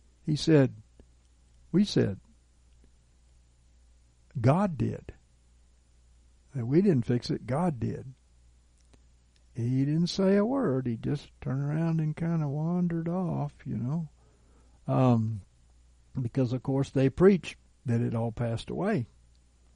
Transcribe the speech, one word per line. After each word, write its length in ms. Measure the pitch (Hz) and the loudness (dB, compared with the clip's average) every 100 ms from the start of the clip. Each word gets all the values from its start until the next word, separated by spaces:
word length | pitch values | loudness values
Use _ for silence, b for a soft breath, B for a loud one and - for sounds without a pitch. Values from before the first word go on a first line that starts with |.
| _ _ - | _ _ -4
He 100 | 151 | -2
said, 380 | - 151 127 107 - - - _ _ _ _ - - | 4 6 6 0 -20 -20 -20 _ _ _ _ -20 -2
we 120 | 170 | 0
said, 360 | 208 - 113 95 - - _ _ _ - - _ _ _ _ _ _ _ _ _ _ _ _ _ _ 131 | 2 2 0 -2 -12 -20 _ _ _ -20 -20 _ _ _ _ _ _ _ _ _ _ _ _ _ _ 0
"God 380 | 117 170 208 135 | 2 4 2 0
did." 360 | 113 - - - _ _ _ _ _ _ _ _ _ _ _ _ _ | -4 -4 -12 -20 _ _ _ _ _ _ _ _ _ _ _ _ _
That 120 | 135 117 | -8 0
we 160 | 151 | 4
didn't 240 | 202 139 120 | 4 4 2
fix 240 | 123 - | -2 -2
it, 180 | - 113 | -6 -4
God 320 | 135 180 127 | -2 -2 -2
did. 340 | 117 - 127 - _ - - _ _ _ _ - _ _ _ _ _ | -6 -6 -12 -20 _ -20 -20 _ _ _ _ -20 _ _ _ _ _
He 300 | - 117 131 | -6 -2 0
didn't 240 | 139 160 170 | 0 0 0
say 280 | - 190 202 | 0 2 4
a 100 | 214 | 2
word. 400 | 277 214 131 127 | 0 0 0 -2
He 100 | 113 | -4
just 340 | 123 143 - - | -4 -4 -6 -12
turned 220 | 139 131 | -6 -4
around 360 | 143 151 165 160 | -2 -2 0 0
and 160 | 156 151 | -2 -2
kinda 320 | 170 165 147 | -2 -2 -2
wandered 640 | 147 160 175 175 170 165 | -2 -2 0 0 -2 -4
off, 440 | 180 175 135 143 - 135 | -4 -2 -4 -6 -8 -8
you 120 | - | -6
know. 320 | 120 165 156 _ _ _ _ - - - - | -4 -4 -6 _ _ _ _ -20 -20 -12 -2
Um, 540 | 135 131 117 110 107 - _ - - - _ _ 135 | 2 4 4 0 -6 -12 _ -20 -20 -20 _ _ -6
because, 340 | 120 - 123 | -4 -2 -2
of 100 | 123 | -2
course, 260 | - 135 139 | -2 -2 -2
they 200 | 135 135 | 2 0
preach 480 | - 190 185 - - _ _ - | 4 4 4 0 -16 _ _ -2
that 160 | 117 | 0
it 140 | 120 117 | 0 -2
all 160 | 117 | -4
passed 380 | 110 117 117 - | -4 -4 -6 -6
away. 380 | 123 190 190 117 _ _ _ _ _ _ | -4 -2 -2 -4 _ _ _ _ _ _